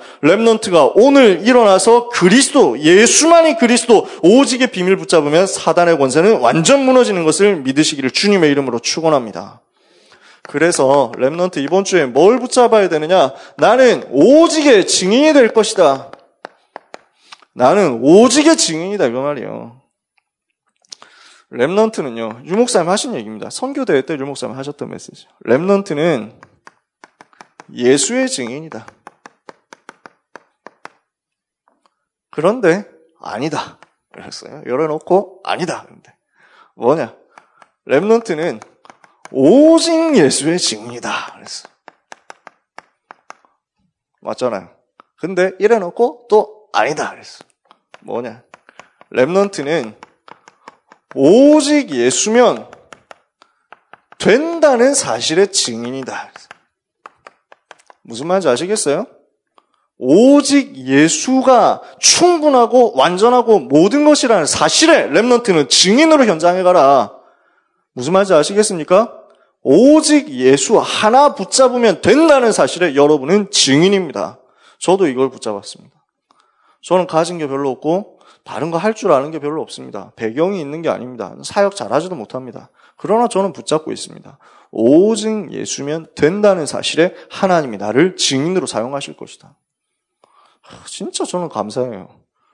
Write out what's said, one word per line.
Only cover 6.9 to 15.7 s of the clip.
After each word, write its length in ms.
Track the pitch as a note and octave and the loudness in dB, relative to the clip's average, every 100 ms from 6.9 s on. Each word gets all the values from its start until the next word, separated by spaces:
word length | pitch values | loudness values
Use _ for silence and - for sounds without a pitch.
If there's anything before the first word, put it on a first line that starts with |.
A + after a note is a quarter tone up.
| B3+ A3 F#3 | 2 2 0
것을 380 | D#3 D#3 G#3 F3+ | -2 0 0 0
믿으시기를 500 | C3 C3+ D#3 C#3+ C3 | -2 -2 -2 -2 -6
주님의 380 | - G3+ G3 D#3 | -2 0 2 2
이름으로 260 | C#3+ C3+ A#2 | 0 -2 -6
축원합니다. 840 | - - D#3+ D3 A2+ F2 G2 - _ _ _ _ _ _ _ _ - | -6 -4 0 0 -2 -12 -16 -20 _ _ _ _ _ _ _ _ -10
그래서 640 | C#3+ E3+ E3 C3+ C#3+ B2 - | -2 0 2 2 2 0 -2
렘넌트 440 | B2+ E3 F3+ - | -4 -2 -4 -4
이번 240 | - F#3 | -2 -2
주에 200 | G3 F#3 C3+ | 0 -2 0
뭘 340 | B2 F#3 B3 | 2 2 2
붙잡아야 480 | B3 - A#3 A3 F#3 | 0 0 2 2 2
되느냐? 440 | D#3 D#3 F#3 C3+ - - - | -2 0 0 0 -4 -20 -2
"나는 440 | E3 A#3+ B3+ D#3 - | 2 4 4 2 -2
오직의 800 | C3 F#3+ D4+ E4 D#4 C#4+ G#3+ E3 | 2 6 6 4 2 4 4 2
증인이 440 | - F#3 A#3 D#4 | -2 0 2 4
될 200 | C#4+ A3 | 4 2
것이다." 580 | A3+ G#3 | 0 -2